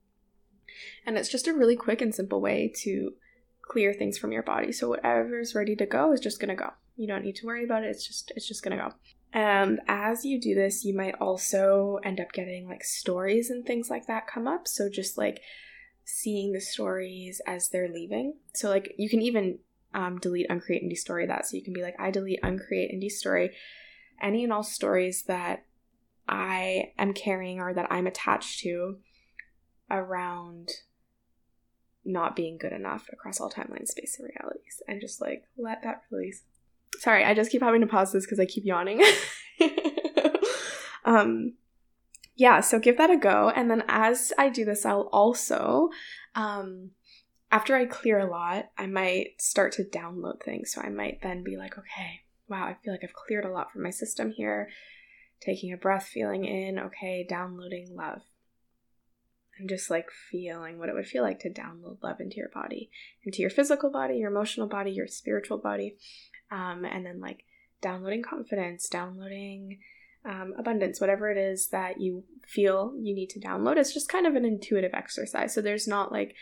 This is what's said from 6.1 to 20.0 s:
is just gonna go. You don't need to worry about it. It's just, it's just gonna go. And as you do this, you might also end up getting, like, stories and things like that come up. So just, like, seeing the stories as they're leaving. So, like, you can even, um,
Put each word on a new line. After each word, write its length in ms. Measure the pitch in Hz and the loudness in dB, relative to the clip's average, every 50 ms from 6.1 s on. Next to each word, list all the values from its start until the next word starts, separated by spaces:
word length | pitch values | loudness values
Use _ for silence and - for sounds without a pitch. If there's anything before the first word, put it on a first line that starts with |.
is 80 | 285 240 | 4 4
just 200 | - 208 - - | 2 -2 -4 -4
gonna 140 | 202 196 185 | -4 -4 -4
go. 180 | 190 - - - _ _ _ _ | -4 -6 -8 -8 _ _ _ _
You 100 | 247 220 | -8 -6
don't 180 | 208 196 - - | -4 -4 -4 -4
need 120 | 196 196 | -6 -8
to 100 | - 226 | -6 -8
worry 180 | 226 233 240 240 | -6 -6 -4 -2
about 200 | 240 226 220 220 | 0 0 0 0
it. 40 | 214 | -2
It's 180 | 214 - - | -6 -6 -8
just, 260 | - - - - - - | -10 -10 -10 -10 -10 -10
it's 100 | 220 - | -10 -8
just 160 | - 214 - | -8 -10 -6
gonna 140 | - 190 - | -6 -4 -4
go. 160 | - - - - _ _ _ _ _ _ _ | -4 -4 -6 -8 _ _ _ _ _ _ _
And 480 | - 220 214 208 202 196 196 196 214 - - - | -2 2 4 4 6 6 6 4 2 0 2 0
as 380 | 202 202 208 220 233 233 - | 0 2 2 0 -2 0 -2
you 120 | 269 269 247 | -2 -2 0
do 160 | 240 214 190 | 2 2 4
this, 300 | 196 196 196 196 - - | 4 4 2 2 -2 -2
you 100 | 202 196 | -2 -2
might 200 | 190 190 190 - | -2 -2 -4 -2
also 840 | - 202 190 185 185 - - 202 190 196 196 196 196 196 202 202 196 - | -2 0 0 0 0 0 0 2 4 6 8 8 6 6 2 0 -2 -2
end 160 | 196 190 185 | -4 -4 -4
up 120 | 175 - | -6 -6
getting, 360 | - 196 180 185 180 180 180 180 | -6 -8 -6 -6 -8 -10 -10 -12
like, 160 | 180 - - | -12 -8 -6
stories 640 | - - - - 185 180 180 185 196 208 233 233 233 | -6 -6 -4 -2 -2 0 0 2 4 4 4 2 2
and 160 | 247 247 240 | -4 -6 -4
things 240 | - 240 233 233 - | -2 -2 -2 -2 -2
like 180 | 247 240 - | -6 -6 -4
that 200 | - 226 220 - | -4 -4 -4 -4
come 200 | - - 233 233 | -6 -6 -4 -2
up. 220 | 269 330 349 - - | -2 -2 -2 -4 -4
So 220 | - - 202 202 | -2 -2 -2 -2
just, 260 | 202 196 190 - - | -2 -4 -6 -4 -2
like, 240 | 226 214 - - - - - - - - - - - - _ _ _ _ | 0 -2 -2 -2 -4 -12 -20 -20 -20 -20 -20 -20 -20 -20 _ _ _ _
seeing 480 | - - - - 220 208 202 196 202 | -10 -8 -6 -4 -2 -2 -2 -2 -2
the 80 | 190 190 | -2 -2
stories 800 | 196 - - - 208 190 185 185 190 185 185 185 185 185 190 - - | -4 -6 -6 -4 -2 -2 -2 -4 -6 -8 -10 -12 -12 -12 -10 -8 -6
as 220 | - 180 180 - - | -6 -4 -4 -4 -2
they're 200 | - 185 180 175 | 0 0 -2 -2
leaving. 460 | 165 170 170 190 208 226 262 285 302 - _ - | -4 -6 -8 -4 -4 -2 -2 -4 -6 -8 _ -10
So, 160 | - - - 202 | -8 -4 0 2
like, 260 | 196 196 196 - - - | 2 2 0 -2 -6 -4
you 100 | 208 208 | 0 2
can 140 | - 226 | 2 2
even, 380 | 220 247 240 214 190 185 - - _ _ _ _ _ _ - | 2 4 2 2 0 0 -4 -4 _ _ _ _ _ _ -6
um, 240 | 190 | -4